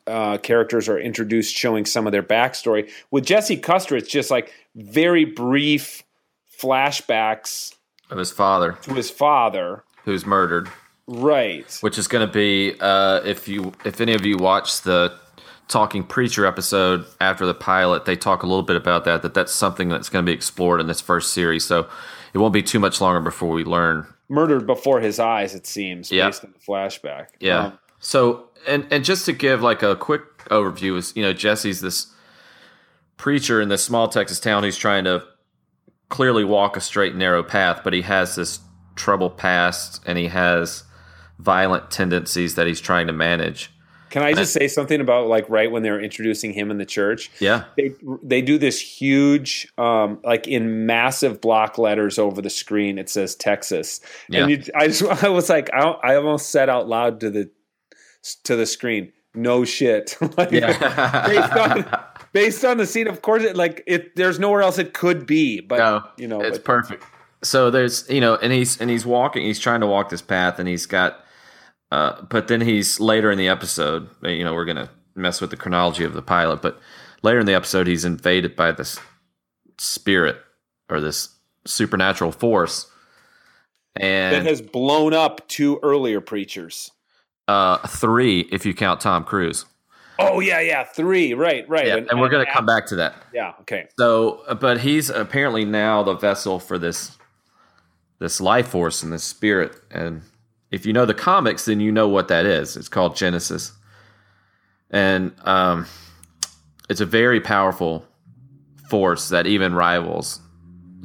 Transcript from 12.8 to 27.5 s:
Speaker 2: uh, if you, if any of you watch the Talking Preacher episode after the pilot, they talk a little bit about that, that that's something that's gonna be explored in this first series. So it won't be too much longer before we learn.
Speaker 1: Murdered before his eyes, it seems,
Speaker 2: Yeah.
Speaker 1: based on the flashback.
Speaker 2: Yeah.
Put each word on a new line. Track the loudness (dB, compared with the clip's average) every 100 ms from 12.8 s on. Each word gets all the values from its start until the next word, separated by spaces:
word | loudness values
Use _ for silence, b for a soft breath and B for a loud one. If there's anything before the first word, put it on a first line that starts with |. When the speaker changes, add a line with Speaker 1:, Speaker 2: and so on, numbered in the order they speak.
Speaker 2:
uh, | 2 4 4 2
if | 0 -6 -6
you, | -6 -8 -8
if | -8 -2
any | 0
of | 0
you | 0 2
watch | 2 2 0 -6
the | 0 2 2 -2 _ -20 B B -2
Talking | 0 0 -2
Preacher | -6 -2 -2 0 0
episode | 0 -2 2 2 0 -4 -2
after | 0 0
the | -2
pilot, | -2 0 2 4 2
they | -2
talk | -2 0 -2
a | 0
little | -2
bit | 0 0
about | 2 0
that, | 2 0
that | 0
that's | -2 -2
something | 0 -2 -2 -4
that's | -4 -4
gonna | -2 0
be |
explored | -2 -4 -2 0 2
in | 0
this | -4
first | -2 -2 -2
series. | -2 0 0
So | 0 -2 -2 B B B B
it | 0
won't | 2
be | 2
too | 0 0
much | 0 2
longer | 2 2
before | -2 -4 -4
we | -2
learn. | -2 0 0 0 -6 _ -4
Speaker 1:
Murdered | 0 2 0 0
before | -2 2 2
his | 0 0
eyes, | 0 0 -4
it | -8 -12
seems, | -10 -8 -10 -2
Speaker 2:
Yeah. | 2 2
Speaker 1:
based | 0
on | -16
the | _
flashback. | -8 -6 -6 -8 -12 -14 -16 -6
Speaker 2:
Yeah. | 0